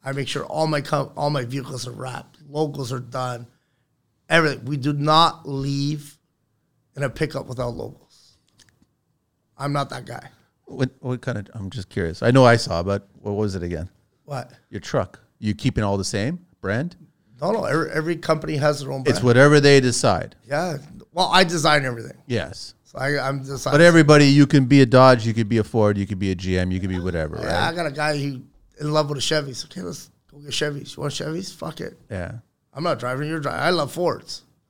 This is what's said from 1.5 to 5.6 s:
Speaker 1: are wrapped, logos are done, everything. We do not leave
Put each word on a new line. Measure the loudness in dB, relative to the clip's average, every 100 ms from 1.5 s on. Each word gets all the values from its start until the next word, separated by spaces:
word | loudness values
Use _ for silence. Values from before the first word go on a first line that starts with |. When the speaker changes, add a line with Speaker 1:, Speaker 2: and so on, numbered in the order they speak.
| -8 -10 -12 -12
Speaker 1:
are |
wrapped, | -12 -12 -12 -14 _ -10
logos | -4 -4 -4 -8
are | -8
done, | -8 -8 -6 -8 -14 _ _ _ _ _ _ _ -2
everything. | 0 2 -2
We | -6 -4
do | -4
not | -2 2 4 4 0 -10
leave | -8